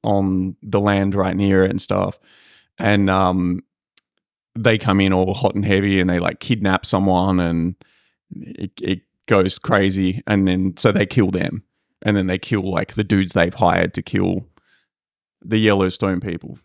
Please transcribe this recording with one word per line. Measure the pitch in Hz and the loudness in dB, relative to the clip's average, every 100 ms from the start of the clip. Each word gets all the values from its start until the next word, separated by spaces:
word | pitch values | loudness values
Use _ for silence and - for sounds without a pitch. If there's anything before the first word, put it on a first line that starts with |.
on | 110 101 95 95 92 - | 0 0 0 0 -2 -8
the | 104 101 | -4 -2
land | 101 98 98 | 2 2 0
right | 98 95 92 | 0 -2 0
near | 98 95 | 2 4
it | 92 | 2
and | 95 | 0
stuff. | - 98 95 - _ _ _ _ _ _ | -4 -2 -2 -6 _ _ _ _ _ _
And, | 113 104 98 | 0 2 2
um, | 95 92 92 90 90 - _ _ _ _ _ _ _ _ - | 2 2 0 0 -2 -8 _ _ _ _ _ _ _ _ -2
they | 113 113 | 0 0
come | - 95 | 2 2
in | 95 | 4
all | 92 92 | 2 0
hot | 95 101 | 0 -2
and | 101 | -2
heavy | 101 98 101 95 | 0 2 2 2
and | 90 | 2
they, | 87 | 0
like, | 87 - | -2 -6
kidnap | - 117 101 92 | -4 -2 0 0
someone | - 95 98 92 95 92 | 0 0 2 2 2 0
and | 87 85 82 92 _ _ _ _ _ | 0 0 -2 -6 _ _ _ _ _
it, | - - - - - | -18 -16 -12 -12 -8
it | - 92 _ _ - | -6 -6 _ _ 0
goes | 104 95 - | 2 2 -2
crazy. | - 101 98 95 92 95 - | -2 2 2 0 -2 -2 -2
And | 104 95 | 0 2
then, | 92 95 85 | 0 -2 0
so | 120 | 0
they | 98 101 | 2 0
kill | - 95 | 0 0
them. | 92 - - _ _ _ _ | 0 -4 -6 _ _ _ _
And | 107 104 | -2 0
then | 92 | 0
they | 95 | -4
kill, | - 107 95 | -2 -4 -2
like, | 90 - | -4 -4
the | - | -4
dudes | 101 101 95 | 0 2 2
they've | 95 87 | 2 0
hired | - 90 90 87 | 2 2 2 0
to | - | -4
kill | - 95 95 92 - _ _ _ _ _ _ _ _ _ | -4 -2 -2 -2 -8 _ _ _ _ _ _ _ _ _
the | 85 110 | -2 2
Yellowstone | 107 98 95 - 98 92 | 4 4 2 0 -2 -2
people. | 92 85 - - | -6 -10 -12 -20